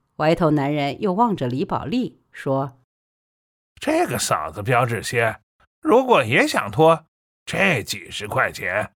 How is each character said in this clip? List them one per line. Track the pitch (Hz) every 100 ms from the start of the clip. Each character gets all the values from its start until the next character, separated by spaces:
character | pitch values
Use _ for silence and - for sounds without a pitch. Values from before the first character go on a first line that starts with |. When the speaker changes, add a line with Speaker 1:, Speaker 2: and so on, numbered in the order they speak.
| _ -
Speaker 1:
歪 | 156
头 | 160 165
男 | 151 139
人 | 147 143 -
又 | 214
望 | 185 240 190
着 | 131
李 | 127
宝 | 190 151
莉 | - 240 190 - _
说： | - - 135 139 - _ _ _ _ _ _ _ _ _ _
Speaker 2:
“这 | - 320 311
个 | 117
嫂 | - 95 76
子 | 78
标 | 101 123 123
致 | 113
些， | - 123 113 110 _ _ _ _
如 | 311 247 262
果 | 196
也 | 110 143 294
想 | 254 107
脱， | 117 160 160 - _ _ _
这 | - 165 190 135
几 | 92 - -
十 | - 104
块 | 123 110
钱 | 80 92 95 101